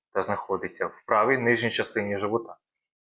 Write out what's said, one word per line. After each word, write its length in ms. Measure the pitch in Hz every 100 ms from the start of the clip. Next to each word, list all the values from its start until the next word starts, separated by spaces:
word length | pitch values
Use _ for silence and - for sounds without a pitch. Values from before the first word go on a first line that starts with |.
| _
та 120 | 101
знаходиться 640 | 92 101 - 92 90 - 85
в 160 | - -
правій 320 | 110 113 135
нижній 320 | 117 117 117
частині 480 | 110 104 110 101 101
живота. 380 | 104 117 - - _ _ _ _